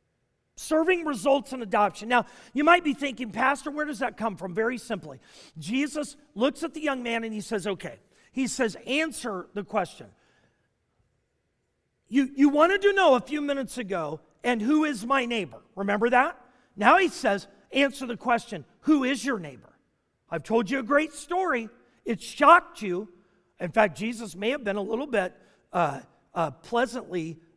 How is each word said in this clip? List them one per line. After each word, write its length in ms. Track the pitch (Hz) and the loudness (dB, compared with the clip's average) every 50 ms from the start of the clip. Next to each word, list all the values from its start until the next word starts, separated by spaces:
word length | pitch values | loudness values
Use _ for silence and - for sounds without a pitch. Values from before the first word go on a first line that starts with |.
| _ _ _ _ _ _ _ _ _ _ _ | _ _ _ _ _ _ _ _ _ _ _
Serving 500 | - - - 311 311 330 359 370 349 330 | -14 -4 0 0 2 2 2 0 0 -2
results 480 | 302 277 196 - 285 269 285 - - 262 | -4 -4 0 2 2 2 2 0 -4 -10
in 80 | 254 | -10
adoption. 440 | 233 190 202 214 208 190 - - 208 233 | -6 -2 0 2 2 0 -2 -4 -2 0
Now, 160 | 247 240 - - - - - - | 0 0 0 -2 -8 -20 -18 -8
you 120 | - 262 302 | -4 2 4
might 200 | 320 349 359 349 | 6 6 4 4
be 80 | 302 | 0
thinking, 380 | 254 - 285 277 233 208 254 214 | -4 -2 -4 -6 -6 -8 -10 -8
"Pastor, 400 | 185 220 262 262 285 - - 302 | -2 0 2 2 0 0 -4 -8
where 160 | 277 302 302 | -6 -6 -6
does 140 | 294 285 196 | -6 -6 -4
that 180 | 262 233 208 - | -6 -6 -4 -6
come 180 | 214 226 190 | -6 -6 -6
from?" 180 | 147 185 190 170 | -8 -10 -6 -4
Very 220 | 208 220 240 254 | -2 -2 -2 -4
simply, 440 | 226 - - 226 170 - 151 135 127 _ _ - - - - - | -6 -8 -8 -8 -8 -8 -12 -16 -18 _ _ -20 -20 -20 -20 -18
Jesus 600 | 160 143 170 233 262 294 285 - 302 285 - - _ _ _ - | -14 -8 -4 -2 -2 -2 -2 -4 -8 -8 -10 -12 _ _ _ -4
looks 280 | 196 240 294 - - | 0 0 0 0 -2
at 120 | 330 320 - | -8 -10 -8
the 80 | 311 | -6
young 200 | 311 294 269 254 | -4 -4 -4 -4
man 220 | 240 233 233 233 226 | -4 -4 -4 -4 -4
and 80 | 226 | -6
he 80 | 220 214 | -6 -8
says, 260 | 185 - 226 202 160 | -6 -4 -4 -4 -4
"Okay." 320 | 208 190 - - 151 117 - _ _ _ _ _ _ | -4 -6 -6 -8 -12 -14 -16 _ _ _ _ _ _
He 160 | - 254 269 | -6 -4 -4
says, 300 | 226 - - 247 220 160 - - | -2 -2 -2 -2 -2 -4 -6 -6
"Answer 640 | 220 262 302 320 320 - - - 240 196 180 - - - | -4 -2 -2 -2 -4 -6 -8 -8 -8 -8 -8 -10 -10 -10
the 100 | 202 190 | -12 -8
question. 440 | - - 214 180 - - - 127 98 _ _ _ _ _ _ _ _ _ _ _ _ _ _ _ _ _ _ _ _ _ _ _ _ _ _ _ _ _ _ _ _ _ _ _ _ _ _ _ - | -4 -4 -4 -4 -4 -8 -16 -20 -20 _ _ _ _ _ _ _ _ _ _ _ _ _ _ _ _ _ _ _ _ _ _ _ _ _ _ _ _ _ _ _ _ _ _ _ _ _ _ _ 0
You, 220 | 214 277 269 - 277 | 2 2 2 2 4
you 140 | 269 285 285 | 4 4 6
wanted 320 | 277 294 311 349 392 392 | 6 6 4 4 4 4
to 100 | 392 403 | 4 4
know 220 | 392 392 370 311 262 | 4 6 6 6 6
a 60 | 240 | 4
few 200 | - - 294 302 | 2 -2 -6 -4
minutes 380 | 294 285 277 277 262 - - 254 | -4 -2 -4 -4 -6 -6 -8 -8
ago, 420 | 233 180 196 170 160 147 156 151 _ _ _ _ | -8 -6 -4 -4 -4 -6 -8 -10 _ _ _ _
'And 180 | - 240 247 226 | -2 0 0 0
who 240 | 208 247 302 302 311 | 2 2 4 4 4
is 220 | 302 285 190 208 | 2 0 -4 -2
my 180 | 240 269 269 247 | 0 0 0 0
neighbor?'" 380 | 233 240 220 180 135 - - - _ _ | 0 -2 -4 -4 -6 -10 -16 -20 _ _
Remember 340 | 185 196 202 202 208 226 247 | -4 -2 0 0 2 2 4
that? 280 | 254 247 269 330 - - - _ _ _ _ _ _ | 4 4 4 2 -2 -10 -18 _ _ _ _ _ _
Now 220 | - 202 240 320 381 | 2 6 6 8 8
he 100 | 381 311 | 6 2
says, 400 | - - - 220 202 196 - - _ _ _ _ | 0 0 0 0 0 -2 -4 -10 _ _ _ _
"Answer 320 | - 269 285 277 - - 262 | 0 2 2 2 0 -4 -8
the 140 | 240 233 - | -8 -8 -4
question, 480 | - 240 240 226 - - 208 160 127 _ _ _ | 0 0 0 0 0 -4 -12 -12 -12 _ _ _
'Who 220 | - - 311 285 254 | 2 4 4 4 2
is 200 | 247 277 214 202 | 0 -2 -2 -2
your 140 | 277 254 196 | -4 -4 -4
neighbor?'" 340 | 165 147 127 113 - - _ _ _ _ _ _ _ _ _ _ _ - | -6 -10 -16 -18 -20 -20 _ _ _ _ _ _ _ _ _ _ _ -8
I've 140 | 165 165 - | -8 -6 -2
told 240 | - 220 226 233 175 | 0 2 2 2 2
you 100 | 269 269 | -2 -2
a 40 | |
great 320 | 233 208 285 285 311 302 - | 0 2 2 2 2 0 -6
story. 560 | - - - 349 370 381 339 277 240 226 208 - _ _ _ _ _ - | -12 -8 -4 -2 -2 0 0 -2 -2 -4 -8 -14 _ _ _ _ _ -6
It 160 | - 226 - | -4 -4 -4
shocked 600 | - - - - 294 285 339 359 349 - - - | -6 -8 0 4 8 8 8 8 6 0 -10 -8
you. 260 | 214 185 175 185 220 - - _ _ _ _ _ _ _ _ - | -6 -4 -4 -4 -6 -10 -16 _ _ _ _ _ _ _ _ -8
In 100 | 180 170 | -8 -2
fact, 260 | - 226 214 202 135 | 2 2 2 2 0
Jesus 380 | 113 202 233 247 220 233 196 - | -4 -6 -6 -6 -8 -12 -12 -10
may 160 | 180 202 233 | -6 -4 -4
have 140 | 277 294 240 | -4 -4 -4
been 120 | 208 196 | -4 -4
a 60 | 208 | -4
little 240 | 196 - 220 240 294 | -4 -4 -4 -6 -4
bit, 260 | 294 240 202 185 185 - _ _ _ _ _ _ _ | -2 -2 -2 -2 -2 -6 _ _ _ _ _ _ _
uh, 280 | - 185 170 147 135 - - _ _ _ _ _ - | -2 0 0 0 -2 -6 -14 _ _ _ _ _ -4
uh, 160 | 175 165 147 | -4 -4 -4
pleasantly, 880 | 135 - - - 233 233 254 240 233 254 - - 180 175 160 165 160 - _ _ _ | -6 -10 -8 -4 -2 -2 -2 -2 -4 -8 -10 -8 -6 -6 -6 -8 -10 -14 _ _ _